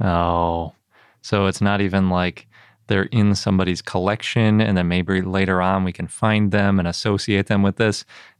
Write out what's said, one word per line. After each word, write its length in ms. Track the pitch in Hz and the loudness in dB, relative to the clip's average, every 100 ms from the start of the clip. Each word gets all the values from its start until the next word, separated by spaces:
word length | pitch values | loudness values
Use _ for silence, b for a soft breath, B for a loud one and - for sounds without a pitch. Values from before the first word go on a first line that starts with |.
Oh, 720 | 95 85 87 85 85 85 80 - _ b b b | 0 2 2 0 0 -2 -6 -12 _ b b b
so 240 | - 104 190 | -2 0 0
it's 160 | 190 | 0
not 180 | - 101 | 0 0
even 300 | 101 95 95 | 0 0 2
like 360 | 90 90 - - b b b - | 0 -2 -6 -16 b b b -4
they're 160 | 101 | -2
in 300 | 98 120 104 | 0 2 2
somebody's 460 | 101 - 95 92 87 | 0 0 0 0 -4
collection 800 | - 95 92 107 - - 110 107 | -6 -4 -2 -2 -4 0 2 2
and 160 | 110 95 | 2 0
then 120 | 87 | 0
maybe 340 | 87 90 95 | 0 0 -2
later 400 | 92 95 95 92 | -2 -2 0 0
on 200 | 90 95 | 2 0
we 80 | 92 | -2
can 140 | 90 90 | -6 -10
find 440 | - 110 107 104 | -4 0 2 2
them 260 | 101 101 98 | 2 2 2
and 80 | 87 | 0
associate 600 | 85 107 101 - 101 98 | -4 -2 -2 0 0 0
them 160 | 101 | 0
with 140 | 98 98 | 0 2
this. 280 | 110 101 B B B | 0 -2 B B B